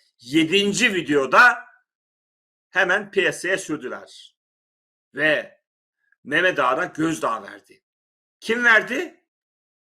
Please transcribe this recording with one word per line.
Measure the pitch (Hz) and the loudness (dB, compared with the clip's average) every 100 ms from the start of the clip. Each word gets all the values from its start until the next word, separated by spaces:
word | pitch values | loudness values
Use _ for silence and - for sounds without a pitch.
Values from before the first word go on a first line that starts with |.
| _ _ | _ _
yedinci | 120 151 160 196 202 196 233 | -2 0 2 0 0 0 0
videoda | 190 135 143 131 185 247 233 - _ _ _ _ _ _ _ _ _ _ | 0 0 -2 2 6 6 4 -8 _ _ _ _ _ _ _ _ _ _
hemen | 180 185 190 202 | -2 0 0 0
piyasaya | - 170 143 175 190 | 0 0 -2 -4 -4
sürdüler. | - 147 120 104 95 - - _ _ _ _ _ _ _ _ | -4 -8 -8 -12 -16 -20 -20 _ _ _ _ _ _ _ _
Ve | 131 151 143 - _ _ _ _ _ _ _ | -2 0 0 -4 _ _ _ _ _ _ _
Mehmet | - 151 185 147 | -4 0 0 2
Ağar'a | 127 131 | 0 0
gözdağı | 175 - 160 151 131 110 | -4 -4 -4 -2 -4 -6
verdi. | 101 101 _ - _ _ _ _ _ _ | -10 -20 _ -20 _ _ _ _ _ _
Kim | - 233 | -6 0
verdi? | 240 214 - 254 349 - _ _ _ _ _ _ _ | 4 4 2 -6 -8 -12 _ _ _ _ _ _ _